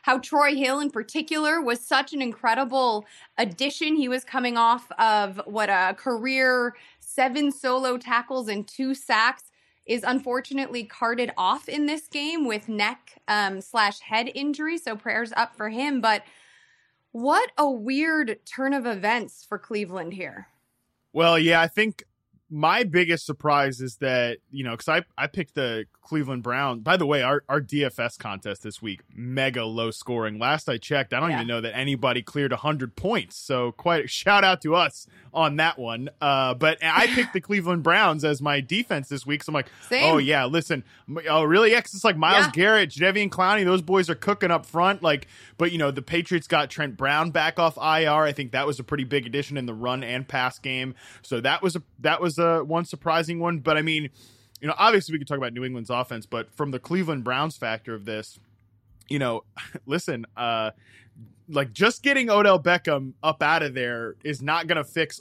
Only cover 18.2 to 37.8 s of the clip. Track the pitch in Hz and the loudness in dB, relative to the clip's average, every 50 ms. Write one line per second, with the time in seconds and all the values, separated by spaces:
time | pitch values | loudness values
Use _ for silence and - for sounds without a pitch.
18.2 | 294 220 214 - _ - - 254 269 269 285 277 233 240 214 190 190 208 233 240 | 0 -2 -4 -8 _ -16 -8 -4 -2 0 0 0 -2 -4 -4 -2 0 0 0 0
19.2 | 196 - - - - - 214 196 - - 226 208 208 170 185 185 160 170 190 185 | -2 -6 -14 -20 -12 -10 -10 -10 -8 -6 -6 -6 -4 -6 -8 -8 -8 -8 -10 -10
20.2 | 175 139 101 98 - _ _ _ _ _ _ _ _ _ _ _ _ _ - 147 | -10 -12 -12 -16 -20 _ _ _ _ _ _ _ _ _ _ _ _ _ 0 4
21.2 | 165 170 165 165 165 165 170 165 165 165 - 208 214 220 - - - _ _ _ | 6 6 6 6 6 6 6 6 4 4 2 0 0 0 0 -8 -18 _ _ _
22.2 | _ _ _ _ _ - 156 151 156 160 190 233 247 185 151 175 180 165 170 156 | _ _ _ _ _ -12 -6 0 2 2 4 2 0 2 4 2 4 4 2 -2
23.2 | - - 143 - - 151 143 143 139 135 127 120 131 127 - - 143 131 127 123 | -2 -8 -8 -2 2 2 4 4 4 2 -2 -4 -10 -10 -6 -4 -2 0 2 2
24.2 | 120 120 117 - _ _ 135 139 131 120 117 113 - 160 156 175 170 _ - - | 0 0 -2 -8 _ _ -10 -8 -6 -6 -8 -6 -2 0 0 0 0 _ -8 -6
25.2 | 135 143 - 196 156 _ - 147 131 120 113 110 101 _ _ _ _ - 156 151 | -6 -6 -4 -8 -8 _ -4 -4 -4 -2 -4 -6 -8 _ _ _ _ -6 -4 -4
26.2 | 139 131 131 123 110 123 120 135 143 135 120 113 110 151 185 190 160 139 147 139 | -4 -4 -6 -6 -6 -4 -2 -2 -2 -2 -4 -4 0 2 2 2 4 2 2 2
27.2 | 123 127 143 147 - - 139 151 135 - 147 147 143 123 - - 117 117 - - | 2 2 0 0 -2 -2 -2 -2 -2 -2 -2 -2 -2 -2 -2 -4 -6 -6 -6 -8
28.2 | - 110 98 95 - 104 98 - - 107 - - 117 107 95 - - _ - - | -10 -10 -10 -8 -8 -10 -10 -8 -10 -14 -14 -10 -10 -10 -10 -10 -14 _ -16 -14
29.2 | 123 123 131 135 135 135 123 127 113 113 113 113 117 113 107 - - - 120 117 | -10 -6 -2 0 0 0 0 -2 -6 -4 -4 -4 -4 -4 -6 -8 -8 -4 -4 -2
30.2 | 110 107 107 107 117 135 151 156 - - 123 110 - - 147 139 127 - 123 127 | -2 -4 -4 -2 0 0 0 0 -2 -4 -6 -6 -4 -2 -2 -2 -2 0 -2 -2
31.2 | 156 170 156 120 113 117 120 117 110 117 104 123 135 143 139 120 135 127 123 127 | 0 0 -2 -2 -2 -2 -4 -4 -4 -4 -4 -4 -2 -2 -2 0 2 0 0 0
32.2 | - - - 147 143 131 123 117 - 151 156 139 131 117 - - - 190 240 185 | -4 -6 -4 -2 -2 -2 -2 -2 -2 -2 -2 -2 -4 -8 -8 -6 -4 -2 -2 -2
33.2 | 95 - - - - - 135 123 123 120 - - - 170 170 156 - 123 - - | -4 -6 -14 -16 -6 -2 -2 0 0 -2 -4 -2 0 0 2 0 0 -4 -6 -2
34.2 | - 196 202 202 196 190 185 - - 151 160 180 165 143 - - - _ _ - | 2 4 6 6 6 4 4 2 0 2 2 4 2 2 -2 -8 -20 _ _ -20
35.2 | - - - 165 160 147 143 151 160 170 156 135 120 117 117 117 131 147 - - | -18 -6 0 2 2 2 4 2 2 2 2 -2 -6 -6 -6 -6 -8 -10 -6 -2
36.2 | 151 143 139 135 131 127 127 127 156 202 - - 160 160 160 185 233 240 254 254 | 2 2 4 4 2 0 0 2 2 2 2 2 0 2 4 4 4 4 4 2
37.2 | 240 - - 185 - - 208 196 165 175 180 170 | 0 0 -2 -6 -4 -2 -2 -2 0 0 0 2